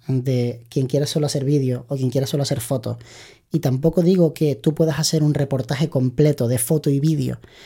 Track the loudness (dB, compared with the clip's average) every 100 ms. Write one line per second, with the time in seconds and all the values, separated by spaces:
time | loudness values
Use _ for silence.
0 | -4 -2 0 0 -2 -6 -6 -4 0 0
1 | -2 -2 -2 -2 0 0 0 -2 -4 -4
2 | -2 -2 -2 -2 -2 -4 -2 -4 -4 -10
3 | -12 -20 -20 -20 _ -2 -2 0 0 2
4 | 4 4 2 2 -2 0 -2 2 0 0
5 | 0 2 2 2 0 -2 -4 -2 0 0
6 | 0 2 2 4 0 0 0 0 2 2
7 | 2 0 -2 -6 -14 -20